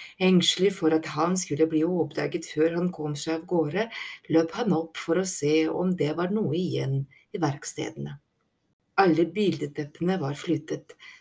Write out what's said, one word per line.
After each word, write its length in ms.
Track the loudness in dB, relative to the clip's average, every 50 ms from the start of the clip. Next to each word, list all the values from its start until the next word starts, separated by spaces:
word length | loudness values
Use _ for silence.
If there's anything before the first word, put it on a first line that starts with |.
| -16 -16 -6 0 4
Engstelig 460 | 6 6 6 6 4 2 4 2 2 2
for 180 | 4 2 4 4
at 120 | 4 0 -2 -2
han 160 | -2 0 0 0 0
skulle 240 | -2 -2 2 2 2
bli 140 | 2 4 2 2
oppdaget 640 | 2 2 0 -2 -2 -2 -4 -4 -2 -4 -4 -6
før 300 | -4 0 2 2 2 2
han 140 | 0 -2 -2 -2
kom 200 | -4 -6 -6 -4 -4
seg 220 | -4 -4 -4 -4
av 60 | -4 -2
gårde, 360 | 0 0 0 0 0 -2 -2 -4 -4 -12 -12 -12 -14 -16 _ 2
løp 220 | 2 2 2 2 -2
han 200 | -2 0 2 2
opp 220 | 0 0 -4 -8 -12
for 180 | -4 -2 0 0
å 60 | 0
se 380 | -2 -2 -2 0 2 4 4 2
om 280 | 2 0 0 0 0 0 0
det 140 | 0 -2 0
var 160 | -2 -2 -2
noe 220 | 0 -2 -2 0 -2
igjen 460 | -2 -2 -2 -2 -2 -2 -2 -2 -2 -4 -6 -10 _ _ _ -6
i 80 | -2 -2
verkstedene. 680 | -2 -2 -4 -8 -10 -8 -6 -8 -8 -8 -10 -10 -10 -10 -14 _ _ _ _ _ _ _ _ _ _ _ _ _ _ 0 2 4
Alle 220 | 4 4 4 2 0 0
bildeteppene 880 | 0 0 0 0 0 -4 -8 -6 -8 -10 -10 _ -4 -2 -2 0 0
var 160 | -2 -4 -6 -6
flyttet, 540 | -2 -2 -2 -2 -2 -6 -8 -8 -10 _ -20 _ -20 -20 -20 -20